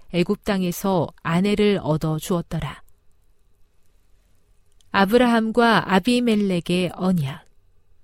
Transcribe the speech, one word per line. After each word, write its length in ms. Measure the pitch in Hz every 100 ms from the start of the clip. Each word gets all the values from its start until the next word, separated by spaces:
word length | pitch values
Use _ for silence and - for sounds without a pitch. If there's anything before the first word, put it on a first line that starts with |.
| -
애굽 320 | 175 175 208
땅에서 640 | - 190 180 - 196 180 131 -
아내를 580 | 147 170 202 208 208 190
얻어 360 | 139 156 156 156
주었더라. 640 | - 175 - 160 143 - - - _ _ _ _ _ _ _ _ _ _ _ _ _ _ _ _ _ _ _
아브라함과 1040 | 196 196 240 247 233 220 240 233 196 -
아비멜렉의 960 | 190 247 247 240 208 202 175 - 180 175
언약. 520 | - 185 180 135 151 - _ _ _ _ -